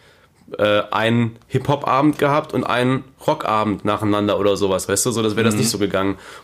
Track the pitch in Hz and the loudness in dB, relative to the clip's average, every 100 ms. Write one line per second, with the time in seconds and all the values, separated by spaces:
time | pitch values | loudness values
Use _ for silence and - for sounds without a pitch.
0 | - _ _ _ - - 104 104 101 101 | -20 _ _ _ -14 -2 2 2 0 0
1 | 113 117 113 - - 131 131 143 - 131 | 0 2 0 -4 -6 -4 -2 -2 0 2
2 | 151 147 143 147 147 - - 120 127 131 | 2 2 2 0 0 -2 -2 0 0 0
3 | - - - 156 - 107 107 92 104 104 | -4 -6 -2 -2 0 0 0 0 -2 0
4 | 107 104 104 92 101 95 98 92 - 98 | 0 0 2 2 2 2 0 0 0 -2
5 | 127 113 110 107 113 107 131 104 101 95 | 0 0 0 0 0 2 0 0 -2 0
6 | 98 95 - - | -2 -4 -10 -20